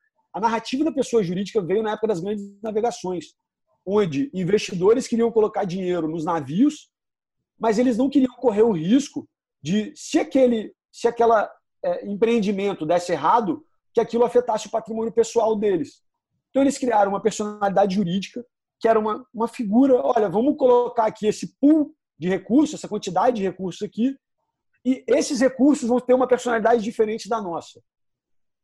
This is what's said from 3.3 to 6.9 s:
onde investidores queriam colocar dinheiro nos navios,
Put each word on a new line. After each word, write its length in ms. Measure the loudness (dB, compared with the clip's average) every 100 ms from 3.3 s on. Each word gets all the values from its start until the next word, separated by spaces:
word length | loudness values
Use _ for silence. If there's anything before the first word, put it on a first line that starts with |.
| _ _ _ _ _ -2
onde 440 | 0 0 -2 -4
investidores 760 | -4 0 0 -2 0 2 2 0
queriam 240 | 0 0
colocar 320 | 2 0 0
dinheiro 440 | -6 -4 -4 -2 -4
nos 160 | -4
navios, 680 | -4 -4 -2 2 2 0 -12